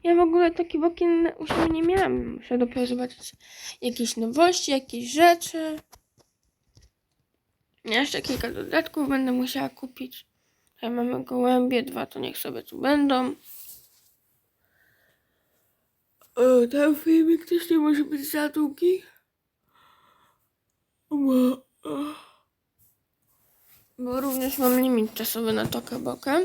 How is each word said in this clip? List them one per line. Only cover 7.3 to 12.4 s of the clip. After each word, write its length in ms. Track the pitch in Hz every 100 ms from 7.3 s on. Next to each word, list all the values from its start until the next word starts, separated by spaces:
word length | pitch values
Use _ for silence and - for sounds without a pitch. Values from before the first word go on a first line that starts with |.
| _ _ _ _ _
Jeszcze 360 | - 220 285 -
kilka 300 | - 254 233
dodatków 580 | - - 320 320 311 277
będę 220 | 269 262
musiała 380 | 247 254 269 269
kupić. 580 | 262 254 - 254 - _ _ _ _ _
Tutaj 160 | _ 233
mamy 340 | 240 240 254
gołębie, 600 | 254 254 247 254 247 247
dwa, 220 | 269 269
to 140 | - -
niech 180 | -
sobie 260 | -